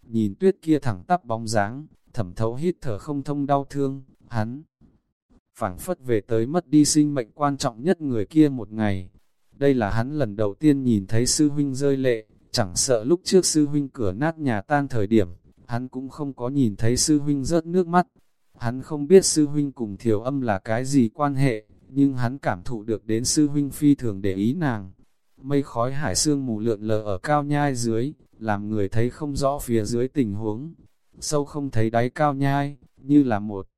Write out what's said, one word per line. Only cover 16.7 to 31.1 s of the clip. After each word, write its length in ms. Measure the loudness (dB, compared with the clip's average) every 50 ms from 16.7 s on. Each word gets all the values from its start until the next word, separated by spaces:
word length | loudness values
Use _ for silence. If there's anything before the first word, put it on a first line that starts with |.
| 2
thấy 200 | 2 2 2 2
sư 220 | 2 2 2 2 2
huynh 260 | 2 0 -2 -2 0
rớt 220 | 0 0 0 0
nước 200 | 0 0 0 0
mắt. 200 | 2 2 2 0 _ _ _ _ _ _ _ _ _ _ -6
Hắn 240 | -6 -4 -4 -4
không 240 | -8 -8 -6 -6 2
biết 180 | 6 6 8 8
sư 220 | 6 2 2 0
huynh 260 | 2 2 -2 -2 -2
cùng 240 | -4 -6 -6 -6 -6
Thiều 240 | -4 0 0 0 0
Âm 200 | 0 -2 -4 -2
là 180 | 0 0 -2 -2
cái 260 | _ -2 -2 -2 -2
gì 260 | 2 4 4 4 2 _
quan 200 | -2 -2 -2 2
hệ, 300 | 2 2 2 0 -2 -8 _ -20 _ _ _
nhưng 280 | 0 2 2 2 2
hắn 220 | 0 -2 -2 -2 -2
cảm 240 | -4 -4 -4 -4
thụ 200 | -6 -8 -8 -6
được 220 | -4 -4 -4 -4 _
đến 200 | -4 -2 -2 -2
sư 240 | 0 2 2 0 2
huynh 220 | 0 -2 -4 -4
phi 240 | -4 2 4 4 4
thường 280 | 4 0 -4 -4 -2
để 120 | -4 -2 0
ý 200 | 2 0 0 0
nàng. 380 | 0 -2 -2 -2 -4 -8 -12 -18 _ _ _ _ _ _ _ _ _
Mây 200 | -6 -2 -2 -2
khói 300 | -2 -2 -4 -2 -2 -2
hải 220 | -2 -4 -4 -2 -2
sương 320 | 0 0 0 0 -2 -2
mù 120 | -4 -4 -2
lượn 220 | -2 -2 -2 -2
lờ 200 | -2 -2 -2 -2
ở 160 | 0 -4 -6 -6
cao 260 | -2 0 0 0 0
nhai 300 | 0 0 0 0 0 -2
dưới, 380 | -2 -2 -2 0 -2 -2 -4 -8 _ _ _ _ -8
làm 320 | -4 -4 -4 -4 -4 -4
người 180 | -2 -2 -2 0
thấy 220 | 2 0 0 0
không 260 | -2 -6 -8 -6 -4
rõ 220 | -2 -2 -2 -2 -2
phía 260 | -4 -2 0 0 0
dưới 240 | 0 -2 -2 -2 -2
tình 260 | _ -2 -2 -2 -2
huống. 400 | -4 -4 -4 -6 -6 -10 -12 -14 _ -20 _ _ _ _ _